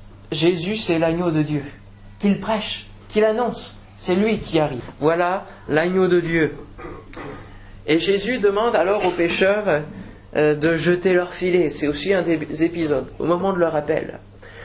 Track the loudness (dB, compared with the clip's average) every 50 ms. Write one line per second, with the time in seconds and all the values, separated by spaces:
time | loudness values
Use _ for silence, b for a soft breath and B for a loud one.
0 | -20 -20 -20 -16 -12 -8 -2 2 2 2 2 2 0 -4 -4 -2 0 0 2 2
1 | 2 2 2 0 0 0 2 0 0 0 -2 -4 -4 -6 -14 -18 -20 -20 -20 -20
2 | -20 -20 -8 -2 0 0 0 0 0 -2 -4 -2 -4 -6 -10 -10 -12 -16 -20 -20
3 | -12 -4 2 2 4 4 4 2 0 -2 -4 -6 -8 -12 -12 -16 -20 -20 -18 -8
4 | -2 0 2 2 2 2 2 0 -2 0 0 2 2 2 -2 -6 -10 -12 -6 0
5 | 2 2 2 2 2 0 0 -2 -6 B B B B B 0 2 2 2 2 2
6 | 4 4 4 2 2 2 2 2 2 0 -2 -6 -16 -18 -16 -16 -14 -14 -14 -16
7 | -16 -16 -16 -14 -14 B B B B B B B B B B B B 0 2 2
8 | 2 2 0 0 0 -2 -2 2 2 2 2 2 2 2 2 2 2 2 2 2
9 | 2 0 0 0 0 0 2 2 2 2 2 2 2 0 0 0 -2 -4 B B
10 | B B B B B B 0 2 2 4 4 2 2 2 2 2 2 2 2 2
11 | 4 4 4 2 2 0 -4 -4 -2 2 4 4 2 2 0 -2 -2 -2 -2 0
12 | 0 0 2 2 2 2 0 0 -2 -4 -2 0 0 0 0 0 0 0 0 0
13 | -2 -4 -8 -4 -2 0 0 0 0 0 0 2 0 0 0 0 -2 0 -2 -2
14 | -2 -6 -12 -14 -16 -20 -20 -20 B B B B B